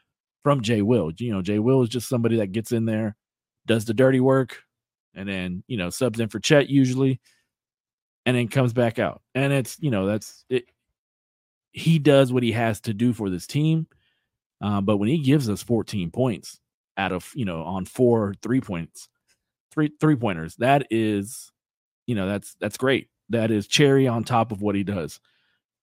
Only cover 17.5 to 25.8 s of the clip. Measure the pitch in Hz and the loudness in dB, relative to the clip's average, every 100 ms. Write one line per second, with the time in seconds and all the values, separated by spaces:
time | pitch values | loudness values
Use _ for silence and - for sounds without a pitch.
17.5 | 82 80 95 90 - 123 117 101 98 104 | -6 -8 -8 -8 0 2 2 -2 -6 -4
18.5 | 131 - 87 80 - - _ _ _ _ | -4 -4 -8 -10 -16 -20 _ _ _ _
19.5 | _ _ - 151 - 156 139 117 85 80 | _ _ -4 -4 0 0 2 -2 -4 -8
20.5 | - 120 139 127 110 110 104 101 - - | -2 2 2 2 0 0 0 -4 -10 -20
21.5 | _ _ _ _ _ - 110 95 101 - | _ _ _ _ _ -6 -4 -2 -4 -8
22.5 | - 101 - 131 123 - _ - 113 110 | -8 -8 -2 0 0 -2 _ -4 -2 0
23.5 | 107 98 - 143 135 131 117 113 120 113 | 0 0 4 6 6 4 0 0 0 0
24.5 | 101 104 98 95 101 76 - _ _ _ | -2 -2 -2 -2 -4 -6 -12 _ _ _
25.5 | _ _ _ | _ _ _